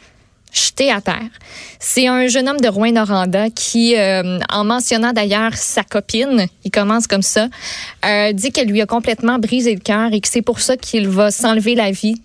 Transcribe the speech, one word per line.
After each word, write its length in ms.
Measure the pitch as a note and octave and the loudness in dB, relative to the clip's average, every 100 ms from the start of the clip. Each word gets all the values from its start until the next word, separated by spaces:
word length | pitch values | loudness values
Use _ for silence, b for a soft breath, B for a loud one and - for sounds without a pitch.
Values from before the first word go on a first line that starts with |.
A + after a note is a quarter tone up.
| b b b b _ | b b b b _
jetés 380 | - - - C4+ | -4 -2 0 0
à 100 | G#3 | 0
terre. 300 | G3+ E3+ A3+ - B B B B | -2 -4 -6 -14 B B B B
C'est 300 | - - B3+ | -4 0 2
un 180 | B3+ B3+ | 2 2
jeune 220 | B3+ B3+ | 2 0
homme 120 | C#4+ | 2
de 60 | A#3+ | 0
Rouyn-Noranda 840 | G3 A3+ A#3 G#3 G3 F#3 F#3+ A3 | 2 2 2 2 0 0 0 0
qui, 460 | - - A#3 A#3 A#3 | -2 -2 2 4 4
euh, 440 | G3 F#3+ F3+ F3+ - | 2 0 -2 -4 -2
en 160 | G#3 | -2
mentionnant 480 | G#3 B3 A#3 A3+ A#3 | 0 0 0 0 0
d'ailleurs 420 | A3+ G#3 G3+ A3+ | 0 0 0 0
sa 300 | A3 - - | -2 -4 -4
copine, 640 | G3+ G#3 - A3 C4+ B3 F3+ - | -2 -4 -2 -2 0 2 0 -4
il 80 | G3 | -4
commence 340 | G#3 G3+ A#3 A3+ | 0 2 0 0
comme 160 | G3 | 0
ça, 260 | F#3+ A3 A#3+ B B B B B | 0 0 0 B B B B B
euh, 280 | F#3 G#3 G#3 | -2 0 0
dit 180 | G3 B3+ | 0 -2
qu'elle 160 | - A#3 | 0 0
lui 140 | G#3 | 0
a 60 | G#3 | 0
complètement 520 | A#3 A#3 A3 A#3 B3 | 0 -2 0 0 0
brisé 340 | G#3+ B3+ A#3+ | 0 0 0
le 80 | G3 | 0
cœur 320 | - G#3 A3+ | 0 0 0
et 80 | G#3+ | 0
que 60 | - | -2
c'est 160 | A#3 | -2
pour 160 | A3+ A3+ | -2 -2
ça 180 | - B3+ | 0 -2
qu'il 300 | - A3+ G3 | -2 -2 0
va 240 | F#3+ G#3 | 2 2
s'enlever 460 | G3+ A#3 A3 G#3+ A#3+ | 2 0 2 2 2
la 160 | G#3 | 0
vie 240 | F#3+ G#3+ A3+ | 0 -2 -4